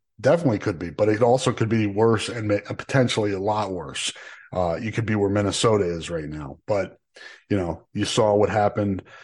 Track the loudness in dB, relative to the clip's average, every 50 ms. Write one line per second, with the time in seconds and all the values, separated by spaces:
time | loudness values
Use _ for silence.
0 | _ _ _ -2 2 2 2 4 2 0 0 0 -2 -4 -4 -4 -6 -6 -2 0
1 | 2 2 4 4 4 4 4 4 2 0 0 0 0 0 0 0 0 0 2 2
2 | 4 4 4 2 0 -4 -8 -6 -2 -2 -2 -2 -2 -6 -12 -12 -4 0 2 2
3 | 2 2 2 0 -2 -2 -2 -2 -2 -2 -2 -2 -2 -4 -6 -8 -8 -10 -8 -8
4 | -8 -8 -8 -10 -14 -20 -20 -20 -16 -8 -4 -2 -2 0 -2 -2 -4 -4 -4 -4
5 | -2 0 0 2 2 2 2 0 0 0 0 2 2 4 4 4 2 0 -2 -6
6 | -6 -8 -8 -8 -8 -8 -10 -10 -10 -12 -14 -10 _ -2 -2 -2 -2 -4 -8 _
7 | _ _ _ -20 -20 -20 -20 -14 _ -2 -2 -2 -2 -2 -6 -8 -10 _ -6 -4
8 | -4 0 2 2 4 4 4 4 4 2 2 2 0 0 0 0 -2 -2 -2 -4
9 | -8 -12 -18 -20